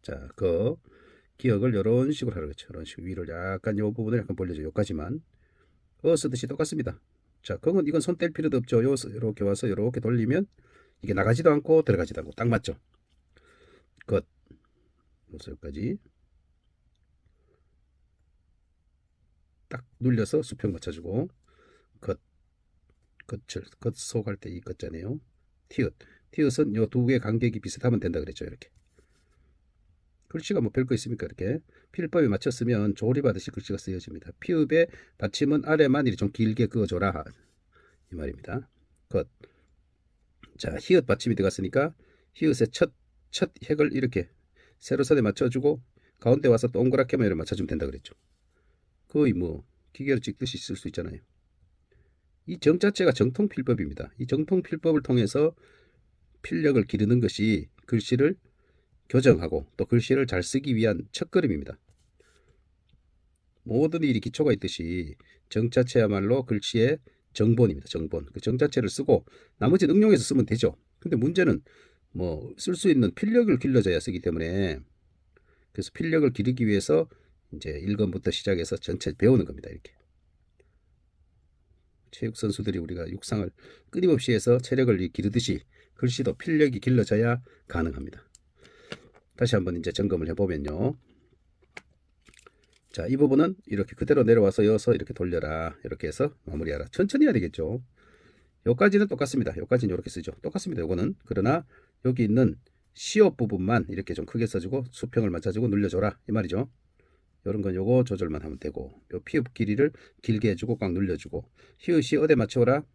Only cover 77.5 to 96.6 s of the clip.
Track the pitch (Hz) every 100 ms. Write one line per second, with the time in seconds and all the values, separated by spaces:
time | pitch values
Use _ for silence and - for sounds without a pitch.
77.5 | 78 - 73 90 104 104 90 - - -
78.5 | 92 82 - - 85 - 76 104 127 85
79.5 | 69 - 82 - _ _ _ _ _ _
80.5 | _ _ _ _ _ _ _ _ _ _
81.5 | _ _ _ _ _ _ - 113 110 110
82.5 | 101 104 92 82 87 80 92 - 107 90
83.5 | _ - - _ - 180 139 - 113 120
84.5 | 123 123 131 123 98 90 - 98 113 123
85.5 | 85 - _ _ _ 127 123 135 123 -
86.5 | 156 147 123 127 127 104 104 117 120 -
87.5 | _ _ 82 82 67 67 - _ _ _
88.5 | _ - _ - - - - _ - 120
89.5 | 107 92 87 85 - 101 92 78 82 98
90.5 | 80 71 76 120 147 _ _ _ _ _
91.5 | _ _ - _ _ _ _ _ - -
92.5 | _ _ _ _ - 82 135 147 135 170
93.5 | 190 - 104 98 - 110 143 113 117 98
94.5 | 95 104 110 - 117 - - 92 85 76
95.5 | 80 82 - - - 80 - 147 - -
96.5 | 76